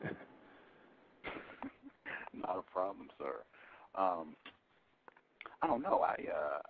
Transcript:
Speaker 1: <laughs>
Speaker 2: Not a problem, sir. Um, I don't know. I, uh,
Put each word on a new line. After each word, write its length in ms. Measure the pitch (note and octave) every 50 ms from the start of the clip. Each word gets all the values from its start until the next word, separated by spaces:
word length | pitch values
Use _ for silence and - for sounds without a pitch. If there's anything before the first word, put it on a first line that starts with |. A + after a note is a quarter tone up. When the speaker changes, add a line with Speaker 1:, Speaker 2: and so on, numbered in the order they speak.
| -
Speaker 1:
<laughs> 60 | - - - - - - - - - - - - - - - - - - - - - - - - - - - - - - - - C#4 - - - C#4 - _ - - - - - - -
Speaker 2:
Not 240 | - - - F#2 F#2
a 40 | - -
problem, 380 | - F#2 F#2 G2 G2 - - - - -
sir. 240 | D2 C2+ - A1+ - - - - - - - - - - -
Um, 400 | F#2+ F#2+ F#2 F2+ E2 D#2+ D#2 D2+ - - - - _ _ _ _ _ _ _ _ _ _ - - - - _ _ - - - - -
I 40 | -
don't 160 | D#3+ C3 A#2+
know. 220 | D3 G3 - F#2 -
I, 100 | - G#2+ - - -
uh, 280 | E2+ D#2 D2+ D2 C#2+ D2 -